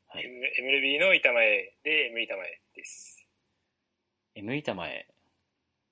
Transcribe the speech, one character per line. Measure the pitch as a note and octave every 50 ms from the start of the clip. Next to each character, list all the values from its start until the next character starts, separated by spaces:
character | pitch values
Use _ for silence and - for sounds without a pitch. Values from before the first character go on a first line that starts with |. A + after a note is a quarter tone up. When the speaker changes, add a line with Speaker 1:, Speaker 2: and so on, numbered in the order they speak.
| _
Speaker 1:
は | _ - -
い。 | -
Speaker 2:
M-、 | B2 B2+ B2 C3
エ | - - B2+
ム | B2+
エ | C3+ C#3
ル | C#3
ビ | C3+ C#3 C#3+
ー | D3+
の | F3+ F#3+ F3+
板 | D#3 - C3
前 | A#2+ A#2 A2+ G#2+ G#2 G2 - - _ _
で、 | - D3 D#3 D3+ C3+
M | A#2+ A2+ A#2
板 | A2+ - G#2
前 | F#2+ F2+ E2+ E2+ - _ _ _
で | - -
す。 | - - - - - - - _ _ _ _ _ _ _ _ _ _ _ _ _ _ _ _ _ _ _ _ _ _ -
Speaker 1:
M | G#2+ G2+ A2+ C3+
板 | D3+ D3+ - G#2
前。 | F2+ E2 C#2+ - - - _ _ _ _ _ _ _ _ _ _ _ _ _ _ _ _ _